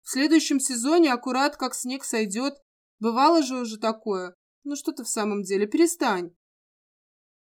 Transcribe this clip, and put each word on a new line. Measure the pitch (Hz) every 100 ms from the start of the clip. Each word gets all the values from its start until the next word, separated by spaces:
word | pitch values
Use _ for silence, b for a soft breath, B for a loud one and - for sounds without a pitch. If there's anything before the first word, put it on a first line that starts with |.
В | -
следующем | 262 285 311 285 277
сезоне, | 269 240 254 339 311
аккурат | 240 254 254 285 294
как | 254 -
снег | 247 269
сойдет! | - 226 214 208 277 277 _ _ _ -
Бывало | 220 233 294 339
же | 254 254
уже | 233 214
такое! | 220 220 220 185 180 _ _ _
Ну | 285 285
что | -
ты | 294
в | 233
самом | 233 208 202
деле, | 190 196 214
перестань". | 311 330 - 254 185 175 _ _ _ _ _ _ _ _ _ _ _ _